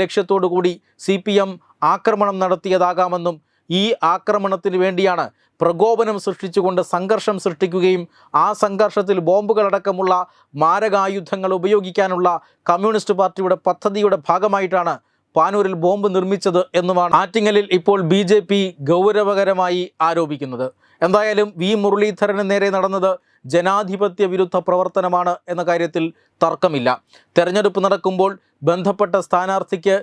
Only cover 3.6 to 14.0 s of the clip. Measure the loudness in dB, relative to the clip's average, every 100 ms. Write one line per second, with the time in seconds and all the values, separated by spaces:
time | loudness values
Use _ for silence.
3.6 | -4 -2 0 0 0 0 0 -2 -2 -4
4.6 | -2 0 0 0 0 0 -4 -10 _ -2
5.6 | -2 2 0 2 -2 -4 -6 -6 -4 -2
6.6 | 0 0 -2 -4 -2 -2 -2 -4 -4 -2
7.6 | -2 0 0 0 -4 _ _ 0 0 0
8.6 | 0 2 0 0 -2 0 2 0 2 0
9.6 | 0 0 -2 -2 0 0 -2 _ _ 0
10.6 | 2 2 2 0 0 -4 -6 -4 -2 -2
11.6 | 2 0 0 -2 0 2 0 0 -6 _
12.6 | -2 0 0 0 0 0 0 -2 -2 0
13.6 | -2 -2 -2 0